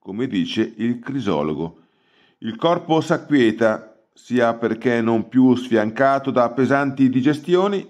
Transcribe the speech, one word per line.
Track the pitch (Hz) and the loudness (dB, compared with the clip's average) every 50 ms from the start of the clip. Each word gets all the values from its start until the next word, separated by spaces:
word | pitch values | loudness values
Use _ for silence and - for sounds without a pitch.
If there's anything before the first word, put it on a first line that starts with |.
| _ - | _ -12
come | 98 104 127 135 | -8 -6 -6 -4
dice | 117 95 85 85 - 110 113 113 - - | -2 -2 -4 -2 -2 -4 -4 -4 -4 -6
il | 110 117 123 120 | -4 -4 -4 -6
crisologo. | 120 - 135 139 120 101 90 73 73 78 78 71 82 82 82 _ _ _ _ _ _ _ _ _ _ _ _ _ | -8 -8 -8 -6 -4 -2 -2 -2 -2 -2 -4 -6 -6 -10 -10 _ _ _ _ _ _ _ _ _ _ _ _ _
Il | - 110 110 | -12 -12 -10
corpo | 113 - 160 175 170 170 - 156 160 | -4 0 0 0 0 0 0 0 0
s'acquieta, | 147 - 170 151 - - 147 143 123 113 107 - 117 110 107 - - - - _ _ _ _ | 0 0 -4 -4 -2 0 2 4 4 4 2 2 0 0 0 0 -6 -16 -20 _ _ _ _
sia | _ _ - 120 123 120 117 117 | _ _ -4 0 2 2 2 0
perché | 117 120 110 110 110 - 131 120 117 | 0 -2 -4 -4 -2 -2 0 0 0
non | 113 113 117 113 107 - | 0 0 0 0 -2 0
più | - 131 127 127 123 | 2 4 4 4 4
sfiancato | 123 123 - 117 110 104 110 110 117 135 135 139 139 139 143 | 2 0 0 0 0 0 0 0 0 2 2 2 0 -2 -2
da | 120 123 120 117 | 0 0 0 0
pesanti | 117 - 131 123 135 139 143 139 131 139 139 127 | 0 0 0 2 2 0 0 -2 0 2 2 2
digestioni | 127 131 127 147 151 147 - - 175 180 190 202 202 190 - - | 2 2 0 0 0 -2 -2 0 0 2 2 0 -2 -4 -6 -8